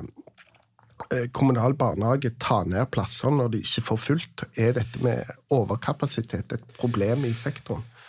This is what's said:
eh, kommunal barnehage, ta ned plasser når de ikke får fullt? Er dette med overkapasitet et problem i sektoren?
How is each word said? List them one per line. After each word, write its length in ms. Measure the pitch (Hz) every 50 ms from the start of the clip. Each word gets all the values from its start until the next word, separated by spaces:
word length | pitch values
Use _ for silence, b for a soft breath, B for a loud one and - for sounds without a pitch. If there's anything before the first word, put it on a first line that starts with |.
| - - - - - - _ - - _ _ _ _ _ _ _ _ _ _ _ - -
eh, 160 | 131 127 120 123 -
kommunal 400 | - 139 135 127 117 113 131 139
barnehage, 580 | 143 131 113 - 95 104 117 131 139 127 117 117 -
ta 240 | - - 127 104 87
ned 280 | 82 90 101 131 -
plasser 380 | - - 95 - - - - 127
når 200 | 147 139 123 117
de 60 | 110 104
ikke 200 | - - - - 120
får 140 | - 110 117
fullt? 440 | - - 147 170 - - _ - - - -
Er 160 | - 113 117 123
dette 280 | - 113 - - 123
med 240 | 127 123 113 123 120 - - - _ _
overkapasitet 1000 | 147 127 104 92 101 113 - - 143 - 147 139 - 120 110 - - 87 - - 120
et 140 | - - - -
problem 480 | - - 120 113 101 98 107 120 143 139
i 80 | 120 113
sektoren? 500 | - - 143 - - - - - - - B B B B